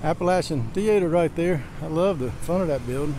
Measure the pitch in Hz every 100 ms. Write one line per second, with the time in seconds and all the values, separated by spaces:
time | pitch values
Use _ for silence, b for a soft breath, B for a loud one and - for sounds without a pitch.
0 | 156 170 180 185 - 151 113 190 214 208
1 | 175 170 165 - 170 165 - - 156 156
2 | 190 170 123 - - 180 175 139 123 127
3 | 151